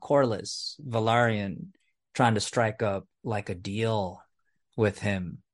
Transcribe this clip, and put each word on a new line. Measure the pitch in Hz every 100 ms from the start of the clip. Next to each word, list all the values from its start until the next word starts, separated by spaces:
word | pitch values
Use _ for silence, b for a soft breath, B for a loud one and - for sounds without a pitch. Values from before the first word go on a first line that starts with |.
Corlys | - 143 127 101 - - - - 147
Velaryon | 117 110 117 120 107 98 - - _ _ _ _
trying | - 120
to | 107
strike | - - 113 107
up, | 107 98 - _
like, | 127 104 101
a |
deal | 90 95 104 113 110 92 - _ _ _ _ _ -
with | 107 -
him, | 101 98 87 - _